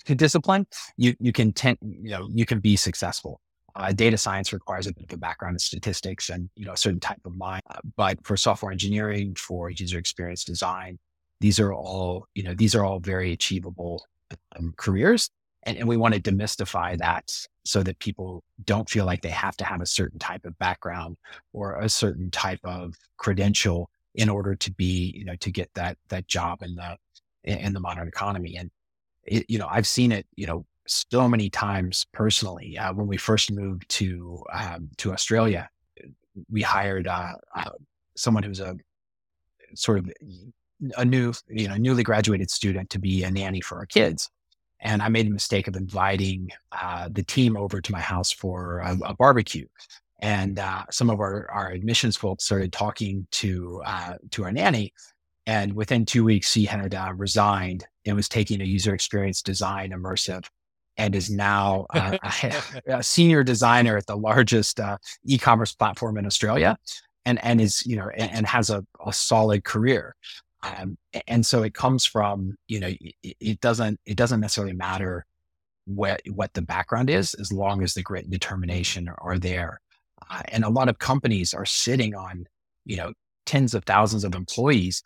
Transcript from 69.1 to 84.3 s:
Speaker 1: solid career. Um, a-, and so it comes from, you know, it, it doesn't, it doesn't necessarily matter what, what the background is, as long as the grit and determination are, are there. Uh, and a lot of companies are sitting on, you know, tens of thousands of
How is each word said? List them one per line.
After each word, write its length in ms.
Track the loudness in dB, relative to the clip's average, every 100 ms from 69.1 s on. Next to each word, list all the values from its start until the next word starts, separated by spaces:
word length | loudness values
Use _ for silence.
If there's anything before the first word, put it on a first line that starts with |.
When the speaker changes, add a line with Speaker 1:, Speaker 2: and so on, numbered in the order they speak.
Speaker 1:
solid 500 | -2 4 4 6 4
career. 520 | 2 2 4 2 0 -14 -18 -20 _ -12
Um, 360 | -10 -8 -8 -10 _ -10
a-, 120 | 0
and 160 | 2
so 200 | 4 4
it 100 | 2
comes 320 | 2 2 4 2
from, 520 | 2 0 0 -4 -6 -6
you 120 | -4
know, 120 | -4 -6 -10 -16
it, 120 | -16 -6
it 220 | -4 2
doesn't, 380 | 2 2 2 -2 -2
it 120 | 2
doesn't 240 | 4 4
necessarily 320 | 0 -2 -4
matter 520 | -4 -4 -2 -4 -6 -10 _ _ _ _ _ -8
what, 360 | -2 0 -2 -4
what 240 | -4 -4
the 80 | -4
background 480 | -4 -2 0 0 2
is, 240 | 2 2 -4
as 160 | -6
long 300 | -2 0 0
as 140 | 0 -2
the 80 |
grit 220 | -4 -6 -4
and 60 |
determination 760 | -4 -4 -4 -4 -2 -2 -4 -6
are, 100 | -8
are 200 | -4 -2
there. 420 | 0 -2 -4 -8 _ _ _ -20 -14
Uh, 120 | -12 -6
and 140 | 0
a 60 | 2
lot 200 | 4 4
of 100 | 2
companies 540 | 2 2 2 2 0
are 120 | -2 -2
sitting 480 | 0 2 2 0
on, 300 | -4 -10 -12 -14 _ _ _ -10
you 120 | -8
know, 160 | -8 -12 _ _ 0
tens 280 | 2 4
of 120 | 2 4
thousands 380 | 6 6 2
of 120 | -2